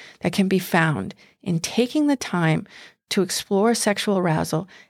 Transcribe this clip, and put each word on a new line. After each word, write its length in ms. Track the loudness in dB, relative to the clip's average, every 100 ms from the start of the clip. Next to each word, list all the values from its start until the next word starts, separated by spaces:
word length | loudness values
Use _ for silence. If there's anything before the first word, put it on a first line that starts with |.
| -20 -6
that 120 | -2
can 140 | 0 2
be 120 | 2
found 540 | 2 2 2 0 -4 -12 -20 _
in 180 | -4 -4
taking 480 | -2 -2 0 2 0
the 80 | 0
time 500 | -2 0 2 0 -4 -18 -20 _ -4
to 120 | -2
explore 540 | -2 -4 -2 2 2 2
sexual 420 | 0 -2 0 0
arousal 500 | 0 0 -2 -4 -6 -16